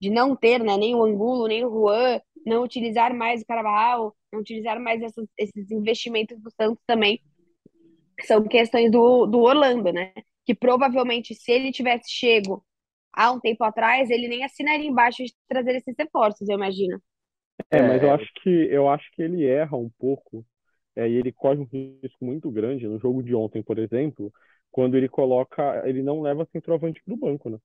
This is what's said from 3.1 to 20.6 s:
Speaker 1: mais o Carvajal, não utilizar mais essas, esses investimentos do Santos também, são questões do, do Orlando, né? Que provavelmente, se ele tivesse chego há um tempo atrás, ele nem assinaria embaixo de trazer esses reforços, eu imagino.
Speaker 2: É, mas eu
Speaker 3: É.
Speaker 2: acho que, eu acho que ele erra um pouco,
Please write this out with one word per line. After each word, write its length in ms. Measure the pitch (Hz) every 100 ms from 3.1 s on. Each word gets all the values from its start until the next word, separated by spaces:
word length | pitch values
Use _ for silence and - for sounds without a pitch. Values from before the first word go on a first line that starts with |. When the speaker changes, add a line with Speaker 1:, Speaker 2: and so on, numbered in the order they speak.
Speaker 1:
mais 280 | 247 233 240
o 40 | 220
Carvajal, 680 | 226 214 208 233 240 214 - _
não 80 | 214
utilizar 400 | 208 220 220 220
mais 200 | 233 226
essas, 280 | 226 226 214 -
esses 320 | 202 208 196
investimentos 680 | 220 214 233 240 226 220 233
do 100 | 220
Santos 320 | - 220 233 -
também, 340 | 226 208 226 _ _ _ _ _ _ _ _ _ -
são 200 | - 214
questões 480 | 214 240 226 233 233
do, 360 | 233 240 247 208
do 140 | 240
Orlando, 520 | 233 294 269 240 180
né? 200 | 175 185 214 - _
Que 100 | -
provavelmente, 840 | 214 247 247 269 254 247 233 - 220
se 160 | -
ele 180 | 247 269
tivesse 400 | 254 247 240 -
chego 540 | - 247 226 196 - _ _ _ _ _
há 180 | - 233
um 80 | 254
tempo 240 | 226 233
atrás, 480 | 220 226 226 262 247
ele 160 | 240 240
nem 180 | 240
assinaria 440 | 269 - 294 302 302
embaixo 360 | 254 247 240
de 80 | 247 - -
trazer 280 | 262 247 254
esses 180 | 262 233
reforços, 520 | 311 277 214 208 202
eu 80 | 202
imagino. 440 | 196 190 190 95 _ _ _ _ _ - -
Speaker 2:
É, 100 | 147
mas 200 | 127 131
eu 80 | 143
Speaker 3:
É. 20 |
Speaker 2:
acho 180 | 147 - -
que, 60 | 190
eu 400 | 170 156 139 139
acho 220 | 143 -
que 100 | -
ele 240 | 165 180 135
erra 300 | 139 156 135
um 140 | 117 -
pouco, 460 | 127 139 _ 113 113 _